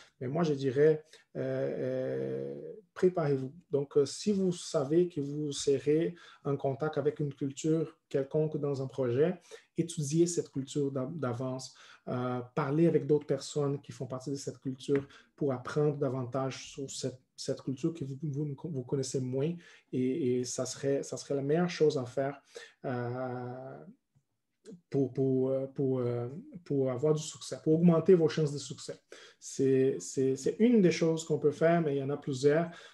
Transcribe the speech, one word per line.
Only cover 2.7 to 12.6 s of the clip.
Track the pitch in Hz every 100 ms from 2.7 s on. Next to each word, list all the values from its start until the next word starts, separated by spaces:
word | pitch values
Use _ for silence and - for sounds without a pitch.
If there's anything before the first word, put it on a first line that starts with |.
| 208 -
préparez-vous. | - 180 180 147 135 131 165 -
Donc, | 139 143 147
euh, |
si | 139 - 208
vous | 196 185
savez | 175 - 160 135 165 175
que | 151
vous | 139 147 151
serez | 139 - 135 143 151 175 175 - -
en | 147 139
contact | 139 135 151 147
avec | 143 147
une | 147
culture | - 139 - 160 160 151 - _
quelconque | 139 135 156 156 151
dans | 143 135
un | 131
projet, | - 127 120 165 185 - - _ -
étudiez | 170 - 139 160 175
cette | 170 -
culture | 139 131 151 139
d'a-, | 135 127
d'avance. | 170 127 120 131 131 131 - - - -
Euh, | 127 123 123 120
parlez | -